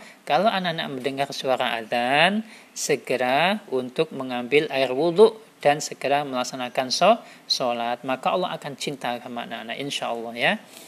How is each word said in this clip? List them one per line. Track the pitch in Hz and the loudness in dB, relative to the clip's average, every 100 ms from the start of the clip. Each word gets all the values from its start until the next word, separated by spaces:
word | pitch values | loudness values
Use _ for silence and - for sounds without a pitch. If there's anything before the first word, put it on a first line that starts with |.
| - - - | -4 -12 0
kalau | 147 208 | 2 4
anak-anak | 196 180 165 151 | 2 -2 -4 -4
mendengar | 135 127 135 139 | -4 -4 -2 -4
suara | 135 135 127 127 117 | -4 0 0 0 -2
azan, | 110 120 120 143 170 208 220 - - | -2 0 4 4 4 2 -4 -10 -18
segera | - - 139 - 127 127 139 175 214 - | -6 0 0 0 0 2 2 2 0 -2
untuk | 131 127 123 156 | -4 -2 -2 -2
mengambil | 139 131 123 120 143 151 | -4 -6 -6 2 2 4
air | 139 131 | 2 0
wudhu | 127 170 170 220 - - - | 2 2 6 6 4 -14 -2
dan | 143 147 | 2 2
segera | - - 135 143 147 | -2 -4 0 0 0
melaksanakan | 127 123 131 123 127 131 | -4 -4 -6 -6 -4 -2
sho-, | - 180 233 - - - | 4 6 4 0 -12 -6
sholat. | - 131 120 117 123 | -2 0 0 -2 -4
Maka | 135 127 185 | -4 -2 0
Allah | 185 180 160 | 0 -2 -6
akan | 151 | -10
cinta | 135 - 139 131 120 | -10 -8 -6 -4 -6
sama | 127 120 120 | -8 -10 -10
anak-anak, | 113 113 117 | -10 -10 -8
insya | 139 - 123 | -6 -6 -4
Allah, | 117 117 | -6 -6
ya. | 117 143 208 - - | -2 0 0 -4 -20